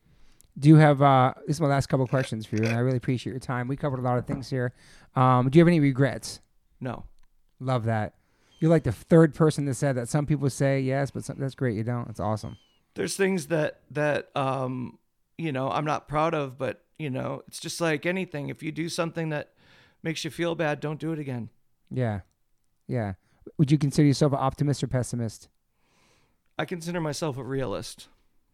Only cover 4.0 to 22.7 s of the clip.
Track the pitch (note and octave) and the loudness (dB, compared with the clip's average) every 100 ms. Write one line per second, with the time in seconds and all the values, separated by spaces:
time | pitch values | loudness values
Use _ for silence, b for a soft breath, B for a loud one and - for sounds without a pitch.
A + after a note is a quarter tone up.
4 | B2 B2 A2 C#3 B2+ C3 B2 - b b | -2 -2 -2 -8 -6 -4 -4 -6 b b
5 | b - B2+ B2+ B2+ D3 E3+ F3 C#3+ B2+ | b 2 4 4 6 6 8 6 2 2
6 | C3+ - - - _ _ _ _ C3 - | 0 -2 -12 -16 _ _ _ _ -10 -10
7 | - - - _ _ - C3 B2+ A2 A2+ | -12 -20 -20 _ _ -10 -4 -2 0 -2
8 | G#2 - _ _ _ _ D#3+ E3 C3+ G2+ | -2 -8 _ _ _ _ 4 4 2 -4
9 | - E3 D#3+ - D#3+ D3+ C#3+ B2 C#3+ B2+ | 6 8 8 6 2 2 -2 -2 -2 -2
10 | A#2+ D#3 C#3+ D3 C#3 - C#3 C3+ C3 C3+ | -2 -2 0 0 0 0 0 0 0 -2
11 | C#3 A#2+ - C3+ C3+ - C3 G#2 A2+ A#2+ | -4 -6 -10 -8 -8 -4 -2 -2 -4 -6
12 | A#2+ G#2+ G2 G#2+ - A2+ _ _ _ - | -8 -6 -4 -4 -6 -14 _ _ _ -6
13 | F#3+ - F#3+ F#3+ C#3+ E3 D3+ - - C3+ | -4 0 0 0 -2 -2 -2 -6 -10 -4
14 | D3 C3+ - C#3 C3+ C3 B2+ B2+ B2 - | -2 -2 -4 -4 -2 -2 -4 -6 -10 -14
15 | _ _ _ - E3 C3 C3 G#2 D3+ C#3 | _ _ _ -10 -6 -4 -4 -2 -2 -4
16 | - D3+ D#3+ E3 C#3 C3 B2+ - _ - | -4 -2 -2 -2 -4 -6 -8 -8 _ -12
17 | D#3 B2+ B2+ C#3 - - E3 - E3+ D3+ | -8 -6 -6 -8 -12 -14 -12 -4 -2 -2
18 | E3+ F#3 F3+ D3 C#3 C3 D#3 D3+ E3 E3+ | -2 -4 -6 -8 -10 -10 -10 -8 -6 -4
19 | E3 E3 D#3+ D3+ - _ b b b b | -4 -4 -6 -6 -8 _ b b b b
20 | E3 D#3 D#3 - E3+ E3 D#3 D3 D3 D#3 | -8 -6 -8 -4 -4 -2 -2 -2 -4 -6
21 | D#3 D#3+ C#3 B2 G#2+ _ _ _ - B2+ | -6 -6 -6 -8 -8 _ _ _ -8 -2
22 | A#2+ G2+ - _ _ _ _ | -2 -2 -8 _ _ _ _